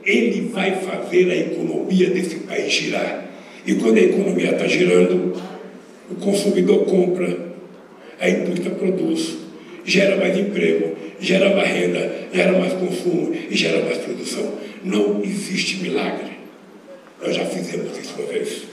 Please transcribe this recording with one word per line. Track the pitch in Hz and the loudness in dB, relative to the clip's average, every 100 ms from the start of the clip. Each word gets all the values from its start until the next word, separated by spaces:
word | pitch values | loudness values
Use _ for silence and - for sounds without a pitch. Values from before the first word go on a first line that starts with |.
Ele | - 220 226 196 - | 2 2 2 0 -4
vai | 196 190 - | -2 -2 -2
fazer | - 160 - 180 180 | -4 -6 2 4 4
a | 175 | 2
economia | - 165 165 - - 185 180 | -2 -2 -2 -2 2 4 4
desse | - - - | 2 -2 -6
país | - - - | -6 -4 -2
girar. | - - 107 - - - - - - - | -2 -2 -2 -4 -6 -10 -16 -20 -10 0
E | |
quando | - 113 110 | 2 6 6
a | |
economia | - - 196 - - | 6 4 2 0 0
tá | - - | 0 0
girando, | 165 180 175 180 - - - - - - - - - - | 2 6 6 6 4 0 -4 -10 -14 -16 -18 -20 -20 -14
o | |
consumidor | 185 196 196 196 180 185 202 - | -4 0 2 2 2 4 4 4
compra, | 185 175 - 175 175 - - - - - - - - | 4 4 2 -2 -4 -8 -14 -18 -20 -20 -20 -20 -2
a | 180 | 0
indústria | 190 180 175 - | 2 0 -2 -4
produz, | - 190 - 160 160 - - - - - - | -2 0 0 0 -2 -4 -6 -12 -18 -18 -12
gera | - 190 - 185 | 0 4 4 4
mais | - - | 2 2
emprego, | 101 90 82 82 80 - - - | 0 0 2 2 0 -4 -12 -8
gera | - 185 196 | 0 4 4
mais | 196 - | 4 2
renda, | 185 180 175 - - - | 2 0 0 -2 -6 -4
gera | 180 180 | 2 4
mais | 180 185 | 4 2
consumo | - 180 - 180 - - - - | -2 -2 -2 0 0 -2 -4 -4
e | - | -2
gera | - - | 0 0
mais | - - | 0 -4
produção. | - - - - - - - - | -6 -8 -6 -6 -6 -8 -12 -10
Não | 185 202 202 - | -2 0 2 0
existe | - - - - - 190 | -2 -4 -4 -4 -4 -4
milagre. | 165 - - - - - - - - - - - - - | -4 -2 -2 -6 -10 -14 -18 -20 -20 -20 -20 -20 -20 -10
Nós | - | -4
já | - | -2
fizemos | - 185 - - - - | -4 -4 -6 -6 -6 -10
isso | - - | -12 -8
uma | - | -6
vez. | - - - - | -4 -4 -8 -14